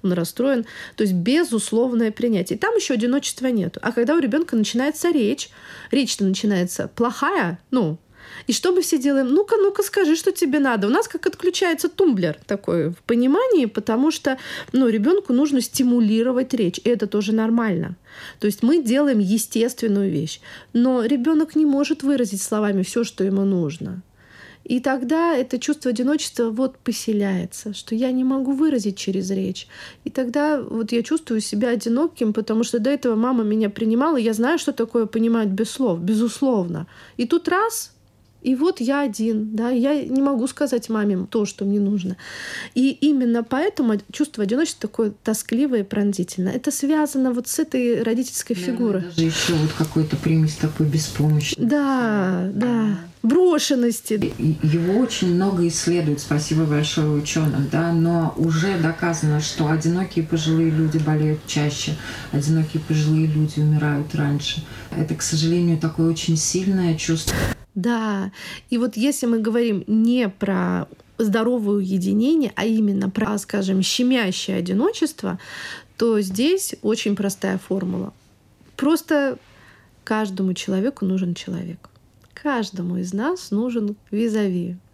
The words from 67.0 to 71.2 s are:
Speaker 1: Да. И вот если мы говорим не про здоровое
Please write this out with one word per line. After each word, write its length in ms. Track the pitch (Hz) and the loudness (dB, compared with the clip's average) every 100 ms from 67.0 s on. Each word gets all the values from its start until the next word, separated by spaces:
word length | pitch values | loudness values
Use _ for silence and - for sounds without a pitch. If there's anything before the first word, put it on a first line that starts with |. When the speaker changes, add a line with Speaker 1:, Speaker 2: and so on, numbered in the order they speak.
| - 160 - - - - - | 0 -2 -2 -2 -2 -4 -8
Speaker 1:
Да. 560 | 202 208 233 220 196 190 - - - - | -4 -2 0 0 -2 -4 -10 -16 -16 -4
И 80 | 240 | -2
вот 180 | 240 214 | 0 0
если 300 | 262 285 240 | 0 0 0
мы 120 | 226 | 0
говорим 440 | 220 233 233 202 - | 2 0 0 0 0
не 420 | 220 226 247 220 | 2 4 4 0
про 580 | - 196 185 180 180 - - - | -2 -2 0 0 -2 -4 -12 -20
здоровое 580 | - | -4